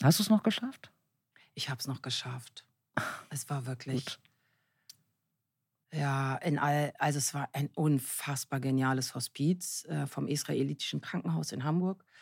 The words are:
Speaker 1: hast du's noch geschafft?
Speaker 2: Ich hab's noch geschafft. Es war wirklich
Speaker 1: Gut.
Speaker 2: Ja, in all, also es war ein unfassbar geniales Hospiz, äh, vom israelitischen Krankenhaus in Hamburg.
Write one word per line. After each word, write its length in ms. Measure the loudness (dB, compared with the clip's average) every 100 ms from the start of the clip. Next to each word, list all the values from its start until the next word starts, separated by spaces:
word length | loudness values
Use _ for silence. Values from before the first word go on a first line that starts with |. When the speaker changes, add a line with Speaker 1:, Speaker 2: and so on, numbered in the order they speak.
Speaker 1:
hast 160 | 6 6
du's 100 | 6
noch 140 | 6
geschafft? 480 | 4 0 -2 -6 -16 _ _ _ _ _ _
Speaker 2:
Ich 160 | -8 -6
hab's 180 | -4 -6
noch 140 | -6
geschafft. 640 | -4 -4 -4 -8 -12 -20 -20 _ _ -4 -4 -6 -10
Es 200 | -8 -4
war 160 | -4 -4
wirklich 260 | -6 -2
Speaker 1:
Gut. 280 | -2 -4 -10 _ _ _ _ _ _ -20 -20 _ _ _ _ _ _ _ _ _
Speaker 2:
Ja, 420 | -2 0 0 0 -2
in 200 | 0 2
all, 360 | 4 2 2 0
also 180 | 0 2
es 160 | 0
war 160 | -2 -4
ein 160 | -4 -4 2
unfassbar 840 | 4 4 2 -6 -4 -4 -4 -2
geniales 520 | 2 2 4 2 -2
Hospiz, 720 | -4 -6 0 2 2 -2 -8 -4
äh, 220 | -2 -2
vom 200 | -2 -2
israelitischen 760 | -2 0 0 0 -2 -4 -4
Krankenhaus 500 | -4 -4 0 0 -2
in 140 | -2 0
Hamburg. 400 | 2 2 -2 _ -20